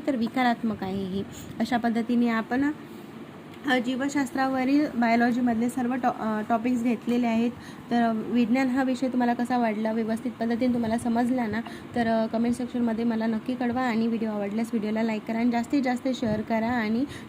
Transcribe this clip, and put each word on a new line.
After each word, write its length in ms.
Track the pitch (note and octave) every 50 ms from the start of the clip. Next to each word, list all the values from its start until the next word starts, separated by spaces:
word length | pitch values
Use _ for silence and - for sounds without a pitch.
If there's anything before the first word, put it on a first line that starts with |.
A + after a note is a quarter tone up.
| D4
तर 80 | D#4 C#4
विकारात्मक 680 | A3+ A#3 G#3+ - C4 B3+ A#3+ A#3 A#3 - A3+ G#3 G3 G3
आहे 220 | F#3+ F#3+ G3 G3
ही. 180 | F#3 F#3 G3 G3 - - - - - - -
अशा 180 | A3+ - B3
पद्धतीने 500 | A#3 A#3 A#3 A3 A#3 A3+ A#3 B3 A#3+ A#3+
आपण, 440 | A#3 A3+ A3+ A3 A3+ A#3+ C4 C#4 D4 D4+ - - - - - - - - - - - - - - - - - - C#4
अ, 60 | B3+
जीवशास्त्रावरील 1080 | B3+ G#3+ B3 C4 B3 C4+ C#4+ C#4+ D4 C#4 A#3+ - C4+ C4+ C4 C4 C4 B3+ B3+ C#4 D4 D4+ C#4 -
बायोलॉजीमधले 760 | A#3 A#3+ A3+ A3+ A#3+ A#3+ B3 A#3 B3 B3 B3 A#3 A3 A#3 B3
सर्व 260 | A#3+ C4+ B3 A#3+ C4
टॉ-, 160 | B3 A#3+ B3 - -
अ, 220 | - A3 G#3+ G#3+ G#3+ -
टॉपिक्स 340 | A#3 A3 A3 B3+ B3+ A#3 A#3
घेतलेले 440 | B3+ A#3 - - A3+ A#3+ A#3+ B3
आहेत. 240 | A#3 A3+ A3+ A#3 A#3+ A#3+ - - - - - - -
तर 320 | A#3 A#3+ A#3 A3+ A3+ A3 -
विज्ञान 420 | - A3 B3 A#3+ G3+ A#3+ C4+ C4+
हा 160 | C4 B3 C#4 C4+
विषय 240 | B3+ B3+ B3 C4+
तुम्हाला 260 | B3+ B3 B3+ B3 A#3+ A#3+
कसा 240 | A#3+ A#3+ A#3 B3+
वाटला, 340 | B3 A#3+ A3+ G#3 G#3+ A3 A3
व्यवस्थित 400 | A3 A3+ A3+ G#3+ A3 A3+ - B3
पद्धतीने 420 | G#3+ - A3+ A#3 A#3 A3 B3+ B3+ A#3+
तुम्हाला 240 | A#3+ A#3 A3 A3+
समजला 500 | A#3 - A#3+ A3+ A#3 B3 A#3+ C4 B3+ A#3+
ना, 120 | G#3 G#3 A3+ A#3+ - - - - - -
तर, 120 | A#3+ A#3
अ, 180 | A3+ A3+ A3+ A3
कमेंट 300 | A3+ A3+ A3+ A#3 A#3+ A#3+
सेक्शनमध्ये 500 | - B3 A#3+ - B3 A#3+ A#3 A3 G#3+ A#3
मला 200 | A#3 A3+ A3 A3
नक्की 300 | A3+ A3+ A3 A3 - B3+
कळवा 260 | B3 B3 A#3+ A#3 B3+
आणि 260 | B3+ B3+ A3 A3 A3+
व्हिडिओ 220 | A#3 A3+ A3 A3+ A3
आवडल्यास 380 | G#3 G#3 G3+ G3+ G3+ A3+ A#3 A3+ -
व्हिडिओला 300 | A3+ G3+ G#3+ A3 A3 A3+
लाईक 220 | A3+ A3 G#3+ G#3+
करा 100 | - A3
आणि 140 | A3+ A#3 B3
जास्तीत 320 | A#3 A#3 A#3 A#3 D4 C#4+ B3+
जास्त 240 | C4 B3+ A#3+ - C4 B3
शेअर 260 | - B3+ A3 G#3+ F#3+
करा. 280 | A3 - A3+ A3 A3 A#3
आणि 360 | B3+ A#3+ A3 G#3+ A3+ A#3 C#4 C#4+ - - -